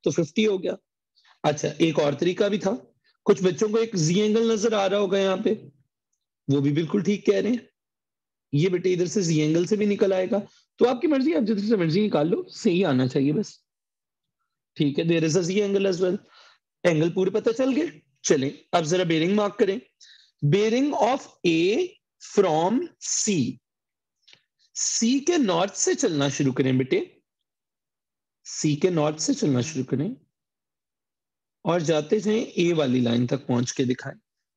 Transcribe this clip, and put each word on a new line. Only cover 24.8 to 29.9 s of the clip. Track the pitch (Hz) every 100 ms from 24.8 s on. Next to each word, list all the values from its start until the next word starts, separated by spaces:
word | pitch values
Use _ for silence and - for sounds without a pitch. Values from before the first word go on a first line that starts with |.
| - - 226 269
के | 285 349
north | 220 170 196
से | - - 359
चलना | 226 151 139
शुरू | - 139
करें | 127 131 127
बेटे, | 131 185 359 _ _ _ _ _ _ _ _ _ _ _ _ _
सी | - - 156 147
के | 185
नॉर्थ | 165 151 151
से | -
चलना | - 175 123
शुरू | 117 135
करें | 127